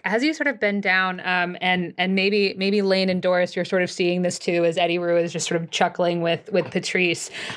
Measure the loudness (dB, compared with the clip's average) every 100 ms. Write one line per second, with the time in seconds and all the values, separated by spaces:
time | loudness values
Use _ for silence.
0 | -2 0 0 0 -2 0 0 0 0 2
1 | 0 -2 -2 0 0 -2 0 0 -2 -2
2 | 0 2 2 2 0 0 0 2 2 2
3 | 2 0 2 2 0 -2 -2 0 0 0
4 | 0 2 0 -2 -2 2 2 2 0 0
5 | 2 2 0 -2 -2 -2 -2 0 0 2
6 | 0 0 0 -2 -2 -2 0 -4 -2 0
7 | 0 0 -6 -10 -12